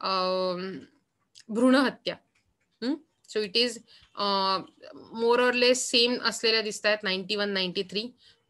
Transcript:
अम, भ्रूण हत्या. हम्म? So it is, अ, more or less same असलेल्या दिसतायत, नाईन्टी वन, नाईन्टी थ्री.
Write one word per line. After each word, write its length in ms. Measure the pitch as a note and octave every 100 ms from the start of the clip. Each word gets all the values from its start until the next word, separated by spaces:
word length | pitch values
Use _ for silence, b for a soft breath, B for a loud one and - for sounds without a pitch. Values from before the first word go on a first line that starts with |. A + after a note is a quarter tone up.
अम, 800 | F#3+ F#3+ F#3 F#3 F#3 F3+ F#3+ E3 - _ _ _ _ _ -
भ्रूण 260 | G#3+ B3+
हत्या. 400 | C4 B3+ - - E3+ _ _ _ _ _ _
हम्म? 120 | A#3 D#4 - _ -
So 80 | A3
it 100 | G#3 A#3
is, 140 | A#3+ A3+ b b b
अ, 100 | - G3+ G3 F#3+ F#3+ - _ - - - A3+
more 180 | A#3 A#3+
or 140 | B3
less 240 | B3 A#3+ B3+ -
same 260 | B3 A#3+ B3
असलेल्या 420 | A#3+ A3 A3+ A3
दिसतायत, 360 | G#3+ G3+ G#3 G#3+
नाईन्टी 340 | G#3 F#3 F#3 G#3
वन, 120 | G#3
नाईन्टी 340 | G3 F#3 F3
थ्री. 260 | F#3+ F#3+ A#3+ - b b _